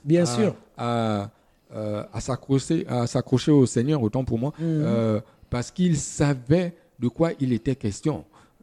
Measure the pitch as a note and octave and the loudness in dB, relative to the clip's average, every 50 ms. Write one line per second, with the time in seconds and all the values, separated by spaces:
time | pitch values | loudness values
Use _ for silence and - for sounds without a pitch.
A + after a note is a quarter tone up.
0 | - C#3+ D#3+ E3+ F3 D#3+ B2 A#2+ A3 F#3+ - - - _ _ - B2 A#2+ A#2+ A#2 | -2 2 2 4 4 2 2 0 0 0 0 -4 -12 _ _ -8 -4 -2 0 0
1 | A2+ A2 G#2+ G2+ G2+ G#2+ - _ _ _ _ _ _ - - A2 G#2+ G#2+ G#2 G#2 | 0 0 0 -2 -2 -6 -10 _ _ _ _ _ _ -16 -10 -8 -6 -6 -6 -6
2 | - - - G#2+ G#2+ - B2+ B2 - - C3+ C3+ C3 - E3 D#3+ D#3 - B2+ B2 | -6 -8 -10 -10 -6 -6 -6 -6 -2 0 0 0 2 0 -2 -2 -2 -2 -2 -2
3 | A#2+ A#2+ - C3 A#2+ - - B2 - - D3+ C#3+ C3 A#2 - B2 A#2 C#3 D#3 D3 | 0 0 0 -2 -2 0 0 0 4 4 6 6 6 4 2 0 0 0 0 0
4 | A#2 G#2+ - B2+ C3 B2 A#2+ A2+ A#2+ C#3+ - - D#3+ E3 D#3+ D#3 D3 A#2 A#2 A#2 | 0 0 0 -2 -4 -2 -2 -2 -2 -4 -4 -4 -4 -2 0 0 0 0 0 0
5 | A2+ A2+ G#2+ G#2 - _ _ _ - - - A#2+ A#2+ - - - F3+ F3+ E3 C#3+ | 2 2 0 -2 -2 _ _ _ -10 -6 -4 -4 -4 -4 -2 0 2 2 2 0
6 | - - - - D#3 C#3+ C#3+ B2+ A#2+ A#2+ D#3 F3+ F3+ E3+ - - _ _ _ - | -2 -4 -2 0 0 0 0 0 0 0 2 2 2 -2 -6 -12 _ _ _ -4
7 | A#2+ A#2+ - - D#3+ E3 - - C3+ B2+ B2 A2 - C#3 C3 - - A2 G2 - | -4 -2 0 0 -2 -2 0 -2 -2 0 0 0 0 -2 -4 -2 -4 -6 -4 -4
8 | - D#3 C#3+ F2 D2 _ _ - - _ _ _ | -4 -4 -4 -6 -8 _ _ -20 -20 _ _ _